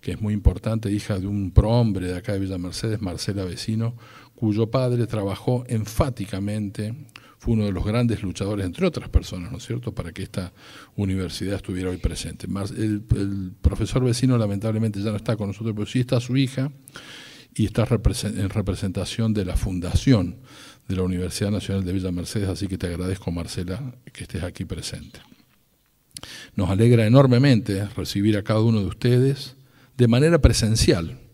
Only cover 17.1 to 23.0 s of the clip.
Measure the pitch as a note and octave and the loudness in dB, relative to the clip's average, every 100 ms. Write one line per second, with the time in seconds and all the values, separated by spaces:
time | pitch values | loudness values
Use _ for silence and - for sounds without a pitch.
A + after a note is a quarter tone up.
17.1 | - - - - - G2+ - A2 A#2 A#2 | -20 -20 -20 -16 0 0 2 2 2 2
18.1 | F#2+ G#2 A3 G2 A2 G2 F2+ G2 F#2 F2+ | 0 -4 -2 -2 -2 -2 -2 -2 -2 -4
19.1 | - A2+ G#2+ F#2 E2 A2 F2+ F2+ - - | -2 0 2 0 -2 -2 -4 0 0 6
20.1 | A#2+ F2+ - - - - - - F#2 F2+ | 4 4 -6 -18 -20 -20 -20 -6 -2 0
21.1 | F2+ F2+ - G2+ G#2 - G2 F2+ F#2+ F#2 | -2 -4 -2 -2 -2 -2 -2 0 -2 -2
22.1 | F2 E2+ A2 G2 E2+ F#2+ F#2 F2+ E2+ | -4 -4 -2 -2 -2 -4 -4 -4 -2